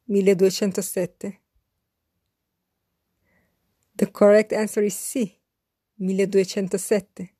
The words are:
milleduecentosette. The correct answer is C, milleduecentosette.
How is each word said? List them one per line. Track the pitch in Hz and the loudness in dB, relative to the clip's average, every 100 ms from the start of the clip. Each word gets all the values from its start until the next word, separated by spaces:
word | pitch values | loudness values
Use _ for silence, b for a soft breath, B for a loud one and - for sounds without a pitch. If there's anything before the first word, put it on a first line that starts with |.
| - | -4
milleduecentosette. | 202 190 180 190 - 202 196 196 190 180 - 196 - _ _ _ _ _ _ _ _ _ _ _ _ _ _ _ _ _ _ _ _ _ _ _ _ _ - | 0 2 4 2 0 -4 -4 -6 -6 -6 -8 -16 -16 _ _ _ _ _ _ _ _ _ _ _ _ _ _ _ _ _ _ _ _ _ _ _ _ _ -4
The | 214 | -4
correct | - 208 214 214 | 4 6 6 4
answer | - 214 214 | -2 -4 -2
is | 208 - | -2 -4
C, | - 269 202 - _ _ _ _ _ - | -8 -6 -6 -8 _ _ _ _ _ -8
milleduecentosette. | 185 190 190 196 185 208 190 190 - 208 - - 180 _ | -4 -2 0 0 0 -4 -4 -6 -2 -2 -2 -14 -18 _